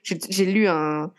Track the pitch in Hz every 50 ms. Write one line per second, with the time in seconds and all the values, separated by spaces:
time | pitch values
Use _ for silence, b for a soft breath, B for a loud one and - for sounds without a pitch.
0 | B - 185 165 - - 190 196 190 185 190 220 214 190 165 156 151 151 151 151
1 | 151 180 b